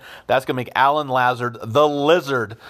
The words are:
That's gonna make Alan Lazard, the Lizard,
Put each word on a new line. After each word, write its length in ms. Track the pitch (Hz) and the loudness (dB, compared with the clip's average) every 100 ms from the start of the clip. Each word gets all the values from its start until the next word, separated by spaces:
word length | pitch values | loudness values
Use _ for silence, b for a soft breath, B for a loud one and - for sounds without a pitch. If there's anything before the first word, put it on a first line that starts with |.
| B B - | B B -2
That's 180 | 127 | -2
gonna 140 | 135 127 | 0 -6
make 120 | 120 - | -4 0
Alan 320 | 135 151 143 | 2 2 -2
Lazard, 480 | 127 127 123 123 117 | 0 0 0 -4 -8
the 260 | 113 117 151 | -4 2 2
Lizard, 680 | 143 143 175 139 131 107 110 B | 2 2 2 2 -4 -4 -10 B